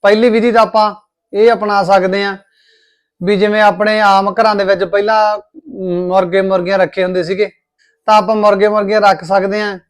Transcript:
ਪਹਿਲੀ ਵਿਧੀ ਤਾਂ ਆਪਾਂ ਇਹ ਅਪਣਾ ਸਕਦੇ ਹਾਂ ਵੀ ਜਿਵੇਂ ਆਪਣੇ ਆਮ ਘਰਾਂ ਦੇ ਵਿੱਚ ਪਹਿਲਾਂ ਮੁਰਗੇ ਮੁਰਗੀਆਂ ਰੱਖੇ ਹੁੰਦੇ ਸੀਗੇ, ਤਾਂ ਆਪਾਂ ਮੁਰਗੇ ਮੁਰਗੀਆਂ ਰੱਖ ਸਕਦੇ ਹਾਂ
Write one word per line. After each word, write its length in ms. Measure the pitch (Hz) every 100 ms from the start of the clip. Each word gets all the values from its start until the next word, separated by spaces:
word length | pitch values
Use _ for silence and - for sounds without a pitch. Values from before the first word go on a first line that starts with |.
ਪਹਿਲੀ 280 | 202 214 240
ਵਿਧੀ 220 | 220 233
ਤਾਂ 100 | 226
ਆਪਾਂ 340 | 214 220 214 208 _ _ _
ਇਹ 200 | 202 226
ਅਪਣਾ 300 | 220 208 202
ਸਕਦੇ 400 | 180 196 185 196
ਹਾਂ 140 | 202 190 _ _ _ _ _ _ _ _
ਵੀ 140 | 180 202
ਜਿਵੇਂ 240 | 208 214
ਆਪਣੇ 400 | 208 185 208 214
ਆਮ 320 | 208 196 196 196
ਘਰਾਂ 140 | 220 208
ਦੇ 80 |
ਵਿੱਚ 200 | 190 190
ਪਹਿਲਾਂ 560 | 185 202 208 220 214 208 _ 320 311 214 185 175 180
ਮੁਰਗੇ 340 | 185 180 190
ਮੁਰਗੀਆਂ 360 | 190 190 175 196
ਰੱਖੇ 260 | 175 -
ਹੁੰਦੇ 200 | 180 180
ਸੀਗੇ, 280 | 165 190 202 _ _ _ _ _ -
ਤਾਂ 120 | 214
ਆਪਾਂ 180 | 190 214
ਮੁਰਗੇ 320 | 208 196 208
ਮੁਰਗੀਆਂ 340 | 214 196 214
ਰੱਖ 220 | 202 190
ਸਕਦੇ 380 | 175 196 190 208
ਹਾਂ 180 | 208 190